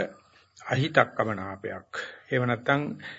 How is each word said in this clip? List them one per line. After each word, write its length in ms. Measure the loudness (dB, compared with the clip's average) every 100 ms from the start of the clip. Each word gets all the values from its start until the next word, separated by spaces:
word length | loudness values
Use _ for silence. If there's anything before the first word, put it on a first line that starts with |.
| 6 -4 _ -20 _ -14
අහිතක්කමනාපයක්. 1300 | -2 0 4 4 4 2 -2 -2 -6 -8 -8 -8 -10 -10 -10 -12
එහෙම 200 | -2 0 2
නැත්නම් 360 | 0 2 2 0 -8 -12